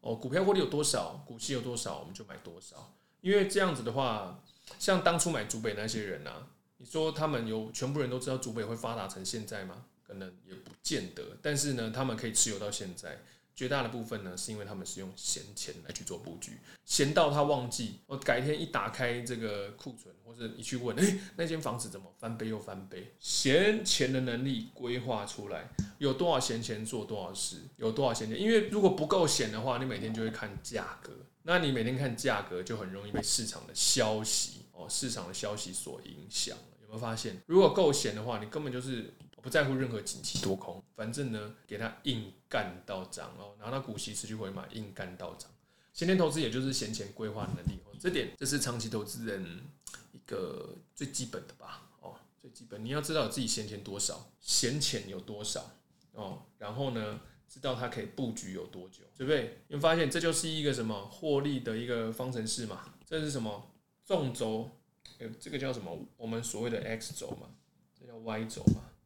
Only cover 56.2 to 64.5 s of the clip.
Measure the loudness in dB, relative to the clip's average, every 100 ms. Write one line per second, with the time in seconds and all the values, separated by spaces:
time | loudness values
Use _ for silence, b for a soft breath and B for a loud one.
56.2 | -8 -8 -12 _ -8 -2 -2 -2 -4 -6
57.2 | B B _ -6 -4 -2 -2 -4 -6 -2
58.2 | -2 -2 -6 -8 -8 -12 -14 -16 -20 -8
59.2 | 2 2 2 -8 -8 2 6 6 4 4
60.2 | 2 2 0 0 2 2 0 -2 -6 -6
61.2 | 2 2 4 0 0 -2 0 0 0 -2
62.2 | -4 -2 -2 -2 -4 -8 -12 -18 -6 -2
63.2 | 0 -2 -2 -6 -10 -20 _ _ 0 2
64.2 | 2 0 0